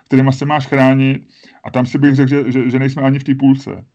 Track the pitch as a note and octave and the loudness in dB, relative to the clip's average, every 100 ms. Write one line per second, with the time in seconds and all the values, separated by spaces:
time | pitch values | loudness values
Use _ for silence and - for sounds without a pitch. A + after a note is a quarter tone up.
0 | _ C3 C3+ C3 D3 D3+ C3+ C3+ C3 C3+ | _ 0 2 0 -4 -4 -2 0 2 2
1 | C3+ C3+ - _ - _ - B2+ B2 D3 | 0 -2 -8 _ -20 _ -6 -4 -2 2
2 | C#3+ C3+ C3 C#3+ B2+ B2+ B2 B2+ C3+ C#3 | 2 4 2 0 0 -2 0 -2 -2 -2
3 | C3+ C#3 C#3+ C3+ C3+ C3+ - F#2+ - | -2 0 -2 0 2 2 -2 -14 -16